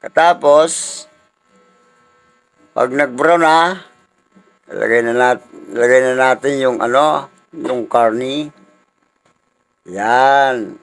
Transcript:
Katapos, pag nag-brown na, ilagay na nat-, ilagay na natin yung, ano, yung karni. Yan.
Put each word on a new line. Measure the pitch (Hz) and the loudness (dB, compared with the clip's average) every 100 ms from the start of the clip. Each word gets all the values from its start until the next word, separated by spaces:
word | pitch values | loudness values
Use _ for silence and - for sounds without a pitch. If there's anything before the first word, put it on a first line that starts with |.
Katapos, | - - 165 175 147 147 165 - - - - _ _ _ _ 494 _ _ 240 _ _ _ _ _ _ _ _ - | -4 2 2 2 4 4 2 -4 -12 -14 -20 _ _ _ _ _ _ _ _ _ _ _ _ _ _ _ _ -4
pag | 127 | -4
nag-brown | 135 143 123 151 170 | -2 -4 0 0 2
na, | 160 160 170 185 - _ _ _ _ _ _ _ _ | 4 2 2 -4 -16 _ _ _ _ _ _ _ _
ilagay | 92 110 117 117 | -6 0 0 0
na | 120 | 0
nat-, | 123 123 - - - | 0 0 -6 -20 -12
ilagay | 117 120 127 | -2 2 2
na | 131 127 131 127 | 2 0 0 0
natin | 135 139 | -2 -2
yung, | 131 120 | -2 -2
ano, | 117 131 151 147 139 _ _ 165 | -2 2 2 -2 -8 _ _ -12
yung | 131 127 110 | -8 -6 -2
karni. | 120 117 113 131 143 151 _ _ _ _ _ _ _ _ _ _ _ _ _ - | 0 0 -2 -6 -8 -10 _ _ _ _ _ _ _ _ _ _ _ _ _ -16
Yan. | 95 107 123 135 139 135 123 98 - | -6 0 2 4 4 2 -2 -8 -14